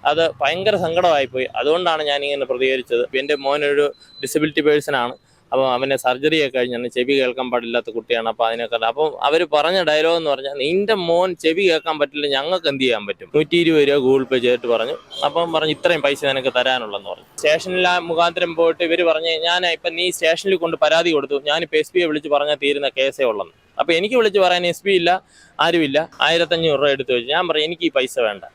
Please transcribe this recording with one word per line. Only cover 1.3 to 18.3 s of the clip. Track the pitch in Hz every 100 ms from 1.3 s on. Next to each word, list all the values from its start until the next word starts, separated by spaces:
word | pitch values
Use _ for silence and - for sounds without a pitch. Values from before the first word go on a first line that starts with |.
| 127 127 -
അതുകൊണ്ടാണ് | 131 165 180 160 151
ഞാനിങ്ങനെ | 143 143 143 131
പ്രതികരിച്ചത്. | 123 131 131 120 120 123 131
എൻ്റെ | 139 147 139
മോനൊരു | 147 147 143 147 - _ -
ഡിസബിലിറ്റി | 135 156 156 151 151
പേഴ്സൺ | 147 143 139
ആണ്. | 120 131 _ _ _
അപ്പോൾ | 131 135
അവനെ | 123 135 135
സർജറി | 127 127 147 156
ഒക്കെ | 139 127
കഴിഞ്ഞാണ്, | 123 120 120
ചെവി | 123 123 139
കേൾക്കാൻ | 127 123 127
പാടില്ലാത്ത | 123 117 120 117 113
കുട്ടിയാണ്. | 107 117 113
അപ്പോൾ | 110 113
അതിനൊക്കെ, | 117 117 113 113
അപ്പം | 127 156 135 139
അവർ | 156 170
പറഞ്ഞ | 151 151 190 165
ഡയലോഗ് | 151 160 170
എന്ന് | 160
പറഞ്ഞാൽ, | 135 135 143
"നിന്റെ | 139 180 202 214 170
മോൻ | 170 185 175
ചെവി | 160 165 196
കേൾക്കാൻ | 160 165 156
പറ്റില്ല, | 143 147 147
ഞങ്ങൾക്ക് | 139 147 185 165
എന്ത് | 139
ചെയ്യാൻ | 131 113 101
പറ്റും?" | - 92
നൂറ്റി | 147 147 170
ഇരുപത് | 165 156 143
രൂപ | 143 127
Google | 135 127
Pay | 127
ചെയ്തിട്ട് | 120 123 120
പറഞ്ഞു. | 113 117 156 - - 143
അപ്പം | 165 170
പറഞ്ഞു, | 160 156 151
"ഇത്രയും | 175 165 139
പൈസ | 139
നിനക്ക് | 139 135 131 123
തരാനുള്ളെന്ന്" | 123 127 110 101 95
പറഞ്ഞു. | 90 - -
സ്റ്റേഷനിൽ | 151 160 185 180 180
ആ | 180
മുഖാന്തരം | 170 165 170